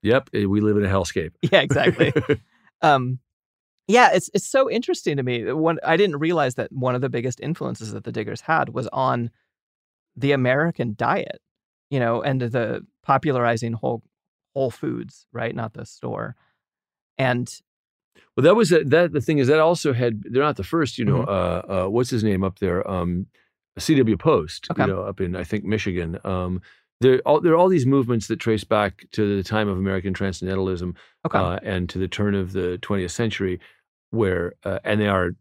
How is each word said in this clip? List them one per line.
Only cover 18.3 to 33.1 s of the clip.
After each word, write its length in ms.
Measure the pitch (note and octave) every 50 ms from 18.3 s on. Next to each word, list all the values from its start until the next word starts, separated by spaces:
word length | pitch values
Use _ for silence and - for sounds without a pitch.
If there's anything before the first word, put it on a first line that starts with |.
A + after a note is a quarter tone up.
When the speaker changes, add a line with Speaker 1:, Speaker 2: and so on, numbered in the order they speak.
| _
Speaker 1:
Well, 80 | - B2+
that 100 | D#3+ G3+
was 160 | A3+ A3+ D3+
a, 140 | F3 D#3+ E3
that, 260 | C3+ C3+ E3 F3 E3
the 80 | C#3 D3
thing 180 | A#2+ - D#3+ C#3+
is 100 | C3+ A#2+
that 100 | D3+ D#3
also 340 | D#3 E3 F3 E3 - D#3
had, 300 | C3 A#2 B2+ A#2+ A2+ G#2 G2 -
they're 140 | A2+ C3 C#3+
not 120 | D3+ C3+
the 60 | -
first, 340 | F#2+ - - E3 D#3 B2 -
you 80 | - A#2+
know, 200 | G#2 - - -
Speaker 2:
Mm-hmm. 480 | - G2+ F#2 F2+ F2 E2+ F2+ - -
Speaker 1:
uh, 120 | G2 F#2 F2+
uh, 20 | F#2+
what's 220 | G#2 A#2+ B2+ B2
his 120 | C3 A2+
name 220 | G#2 G#2+ G2 F#2 F#2+
up 160 | F#2+ F#2 _
there? 280 | G2+ F#2 F2 F#2 G2+ -
Um, 380 | G2 F2+ F2 F2 F2 F2 G#2 - _ _ _ _ _ _ _ _ _
C 200 | - - - D#3
W 200 | C#3 A#2 A2 G#2+
Post, 520 | - - D#3+ D3+ G2+ D#2 D#2+ - - - -
Speaker 2:
Okay. 120 | - - C3
Speaker 1:
you 20 | G2+
know, 100 | F#2+ F#2
up 180 | G2 G#2 G2 -
in, 140 | F#2+ F2 F2+
I 80 | F#2
think, 220 | F2+ - - G#2+ -
Michigan. 560 | F#2 G#2+ G#2+ - G#2 F2+ F2+ E2+ E2 E2+ - -
Um, 380 | G2+ F#2+ F#2 F2+ F2+ F#2 F2+ - - _ _ _ _ _ _
there, 200 | A#2+ C3 B2+ C3
all, 200 | - - D3 D#3
there 120 | - F3
are 40 | D#3+
all 120 | E3 F3+ F#3+
these 180 | F#3+ E3 B2+
movements 400 | B2+ C#3 C#3 B2+ A#2 B2 A2+ G2+ -
that 80 | A2+ -
trace 240 | - A2+ A2 G#2 -
back 400 | _ A2+ G#2+ G#2 G2 - _ - _
to 240 | - - G#2+ G2+ G2+
the 60 | G2
time 260 | F#2 - A2 G#2+ G#2+ G#2
of 100 | F#2+ F2+
American 340 | F#2+ G2 F#2+ F#2+ F2+ G2 F#2
transcendentalism, 800 | - G2 G2 F2+ - F#2 F#2 F#2+ F#2+ F#2+ F#2+ F#2 E2+ F2+ F2+ F2 - - _ _ _ _
Speaker 2:
Okay. 120 | E3 - -
Speaker 1:
uh, 200 | F#2+ F2 F2+ -
and 260 | - A2 G2 F2+ F2+ F2+
to 80 | - F#2
the 100 | F#2+ F2+
turn 260 | - - G#2 G#2 G2+
of 180 | G2 F#2+ F2+
the 260 | F#2+ G2 F2+ F2+ F2+ F2+
twentieth 340 | - - G#2 G2 F#2 F2